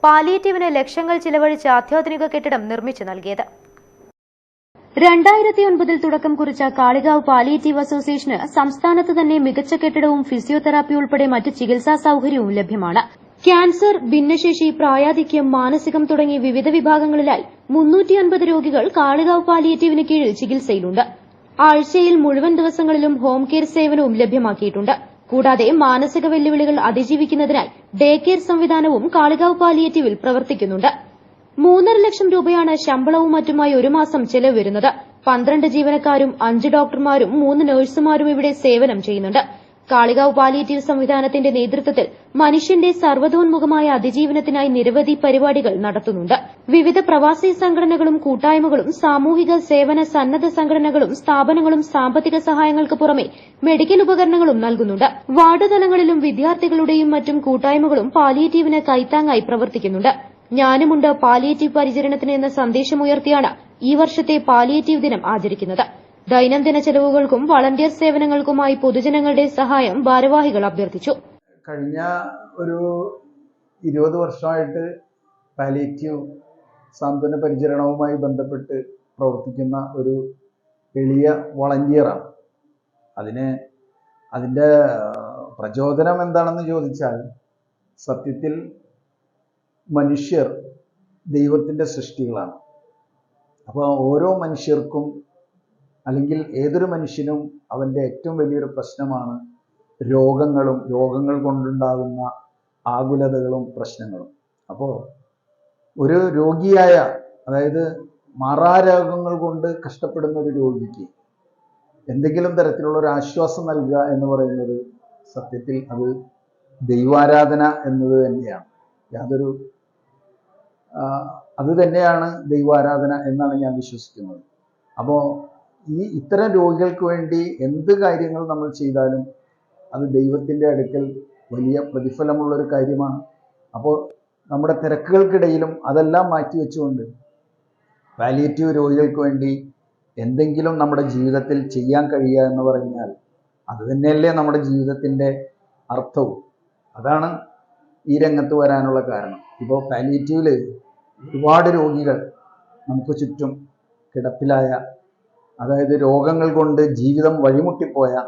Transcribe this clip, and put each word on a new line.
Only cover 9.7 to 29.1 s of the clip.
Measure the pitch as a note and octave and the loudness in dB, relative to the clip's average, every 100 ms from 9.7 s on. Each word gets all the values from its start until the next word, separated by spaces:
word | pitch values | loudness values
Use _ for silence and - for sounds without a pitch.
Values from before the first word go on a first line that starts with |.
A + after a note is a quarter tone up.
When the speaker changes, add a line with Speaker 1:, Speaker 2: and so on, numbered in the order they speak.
Speaker 1:
കെട്ടിടവും | E4 D#4+ D#4 D4+ D4 | -2 0 0 0 0
ഫിസിയോതെറാപ്പി | C#4 B3 - D4 D4 D4 D4 | -2 -6 -2 -2 2 0 0
ഉൾപ്പെടെ | D4 C#4 C#4 C#4 | -2 0 0 2
മറ്റ് | B3 A3 | 0 -2
ചികിത്സാ | - A#3+ B3 A#3+ D4+ | -6 -2 0 2 2
സൗകര്യവും | D4+ C#4+ B3+ C#4 G#3 | 2 2 0 -2 -2
ലഭ്യമാണ്. | G3+ F#3 G#3 F3+ F3 - - - _ | -2 -2 -4 0 0 -2 -8 -20 _
ക്യാൻസർ, | - F4 F4 F4 G#4 G#4 | 4 6 4 4 2 2
ഭിന്നശേഷി, | A#3 D4 C#4+ D#4+ F4 E4 D#4+ | 2 0 2 2 2 0 0
പ്രായാധിക്യം, | D#4 D4+ C4+ D4 D#4 D#4 D4+ C4+ | 2 2 4 4 2 0 0 2
മാനസികം | C4 B3+ D4+ D4+ D#4 D4+ | 2 2 0 -2 -2 0
തുടങ്ങി | D4+ D4 C#4+ | 2 2 0
വിവിധ | B3+ B3 C4+ | 0 0 0
വിഭാഗങ്ങളിലായി | D#4+ D4 D#4 D4+ D4+ C#4+ A3+ - - _ | 2 2 2 2 0 0 -2 -4 -18 _
മുന്നൂറ്റി | C#4+ D4+ F4+ F#4 | 2 4 4 4
അൻപത് | F#4+ F4+ F4 | 4 4 2
രോഗികൾ | E4 D#4+ D4 C#4 A#3+ F4 | 2 0 0 0 0 2
കാളികാവ് | C#4+ C#4+ E4 F4 | 2 2 2 2
പാലിയേറ്റീവിന് | F4 E4+ D#4+ D#4+ E4 D#4 | 2 2 2 2 2 0
കീഴിൽ | D#4 D#4 C4+ | 0 0 0
ചികിത്സയിലുണ്ട്. | G#3 A#3 C4 C4 G3+ F3+ F#3+ A#3+ - _ _ _ - | -2 -4 -4 -2 -2 -2 -2 -2 -4 _ _ _ 2
ആഴ്ചയിൽ | D4+ D4+ D4 F4+ F4 E4+ | 6 6 4 2 4 4
മുഴുവൻ | C#4+ C#4 D#4+ E4 | 4 2 2 2
ദിവസങ്ങളിലും | E4 D#4+ D#4+ D#4 D4 C#4 | 0 0 0 2 2 0
ഹോം | B3+ B3+ C4+ | 0 0 0
കെയർ | D#4 | -2
സേവനവും | D#4 D#4+ D#4 D4 C#4 | 0 0 2 2 2
ലഭ്യമാക്കിയിട്ടുണ്ട്. | A3 A3+ B3 A#3 G3+ G3+ G3 G#3 F#3+ - _ _ | 2 2 2 0 -2 -4 -4 -2 -2 -4 _ _
കൂടാതെ, | B3+ C4+ B3+ A3+ | 0 2 4 4
മാനസിക | D#4+ C#4+ B3+ C#4 E4 D#4+ | 4 4 2 0 0 0
വെല്ലുവിളികൾ | D#4 D4 D4+ D4 D4 | 0 2 2 0 0
അതിജീവിക്കുന്നതിനായി | A3 A#3 A#3+ D4 D4+ D#4 C#4+ C#4+ - - - G3 | 0 0 0 0 0 0 0 0 -2 -10 -16 2
ഡേ | D4 D4+ | 4 4
കെയർ | D4+ F#4 | 4 0
സംവിധാനവും | - E4+ E4 D#4+ D#4 C4 C4+ | 0 0 2 2 2 0 0